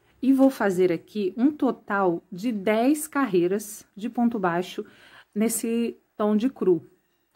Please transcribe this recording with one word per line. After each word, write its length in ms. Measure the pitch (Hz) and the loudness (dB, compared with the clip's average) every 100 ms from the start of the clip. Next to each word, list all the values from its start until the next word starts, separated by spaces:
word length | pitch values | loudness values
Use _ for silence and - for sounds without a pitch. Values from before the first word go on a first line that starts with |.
| _ _ | _ _
E 100 | 254 | 2
vou 160 | 269 269 | 4 4
fazer 420 | 269 208 180 185 | 4 0 2 2
aqui 440 | 165 - 214 190 - | 0 -6 -6 -4 0
um 160 | 254 | 0
total 760 | 302 262 220 - 202 190 170 - | 2 -2 -2 -4 0 0 0 -6
de 180 | 180 220 | -8 -6
dez 560 | 214 190 214 247 302 - | -4 0 2 2 0 -2
carreiras 800 | 285 269 180 175 196 214 - - - | -4 0 2 0 -2 -6 -16 -20 -12
de 140 | 220 | -8
ponto 300 | 233 233 - | 0 0 0
baixo 460 | 185 170 180 - - - - - - - | -2 -2 -4 -8 -12 -14 -20 -20 -10 -2
nesse 680 | 220 233 233 226 233 - _ - | -2 -2 -2 -2 -2 -6 _ -4
tom 180 | 214 214 | 0 2
de 140 | 240 | 0
cru. 420 | - 190 170 - _ _ _ _ | 0 0 0 -2 _ _ _ _